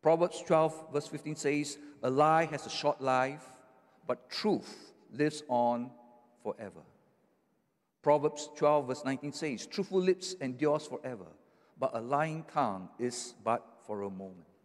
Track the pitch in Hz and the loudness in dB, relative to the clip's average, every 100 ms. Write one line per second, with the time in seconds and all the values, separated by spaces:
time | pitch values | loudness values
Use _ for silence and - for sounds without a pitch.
0 | 156 165 175 - - 160 160 160 - 143 | 6 4 4 0 2 4 4 0 -4 -4
1 | - 147 151 147 143 147 147 - - - | -4 -10 -8 -2 0 0 -2 -8 -16 -4
2 | 123 131 151 160 165 147 113 - 147 - | 0 4 6 6 4 -2 -6 0 0 2
3 | 131 131 131 151 - - - - _ _ | 2 2 2 -2 -16 -20 -20 -20 _ _
4 | - - - - 214 139 - - - - | -6 -6 -6 -2 2 2 -2 -18 -20 -20
5 | - 107 151 151 - 123 120 120 123 - | -16 0 0 0 -2 2 2 0 -6 -12
6 | - - _ _ - - 101 82 - _ | -20 -20 _ _ -8 -8 -10 -14 -20 _
7 | _ _ _ _ _ _ _ _ _ _ | _ _ _ _ _ _ _ _ _ _
8 | 147 147 147 - - - 147 151 127 127 | 2 4 2 -2 -14 0 4 4 0 -4
9 | 135 135 143 - 156 113 - - 185 190 | -4 -4 -6 -6 -6 -6 -6 -6 -2 2
10 | 185 180 - - 135 123 147 151 - 127 | 2 0 -4 -6 -8 0 0 0 -2 -10
11 | 131 117 82 78 _ _ _ - 131 113 | -8 -10 -14 -20 _ _ _ -4 -2 -2
12 | 117 143 156 156 156 - 123 95 92 - | 0 0 0 -4 -4 0 0 -2 -10 -4
13 | 123 120 - - 113 117 - - - 104 | -4 -4 -12 -6 -2 -2 -4 -20 -10 -6
14 | 101 95 95 92 - _ | -6 -8 -12 -16 -20 _